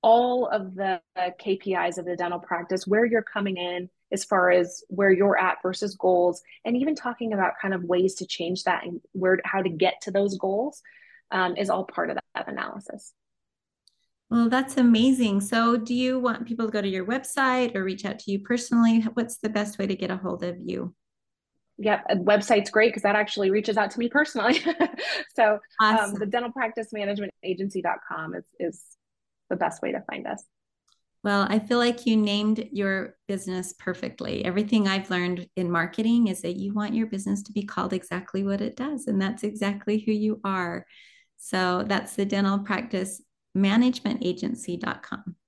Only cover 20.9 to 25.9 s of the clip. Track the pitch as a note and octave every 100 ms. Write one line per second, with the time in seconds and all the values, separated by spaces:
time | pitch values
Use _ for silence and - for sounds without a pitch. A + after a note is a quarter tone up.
20.9 | - _ _ _ _ _ _ _ - G#3+
21.9 | G#3 - G3 F3+ G#3 G3+ A3 G3+ G#3+ A3+
22.9 | A3 G3+ G#3 G#3 - G3 G3+ G#3+ G#3+ G#3
23.9 | - A#3 C#4 D4+ A#3+ G#3+ D#4+ D#4+ D#4+ E4+
24.9 | - C#5+ - - - A3 G#3 - - G#3+